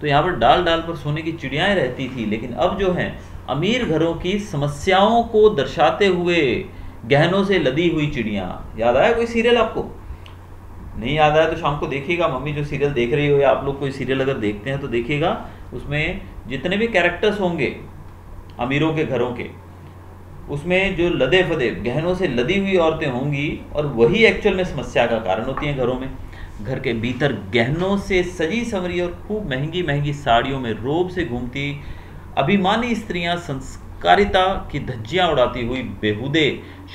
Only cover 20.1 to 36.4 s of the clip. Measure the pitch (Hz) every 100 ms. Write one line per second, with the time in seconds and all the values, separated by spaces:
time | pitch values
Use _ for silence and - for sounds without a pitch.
20.1 | - - - - 143 170 185 196 170 175
21.1 | 147 - 185 156 160 117 87 110 139 165
22.1 | 180 180 120 123 196 196 185 160 151 151
23.1 | 123 143 143 151 208 - 143 147 113 117
24.1 | 214 214 190 208 185 180 135 117 139 117
25.1 | 113 95 98 123 135 147 139 120 127 131
26.1 | - - - - - 107 135 113 117 117
27.1 | 120 143 107 - 117 117 160 185 196 -
28.1 | 185 175 - 160 226 240 196 180 175 175
29.1 | 175 - 214 202 131 151 175 170 143 147
30.1 | 143 131 117 131 135 120 98 120 160 180
31.1 | 185 131 120 120 139 143 143 - - -
32.1 | - - - 143 202 180 220 240 226 -
33.1 | 180 170 175 - 135 - - - - 175
34.1 | 185 202 190 190 196 - 143 107 113 110
35.1 | 180 175 143 120 131 117 131 110 95 107
36.1 | 104 139 160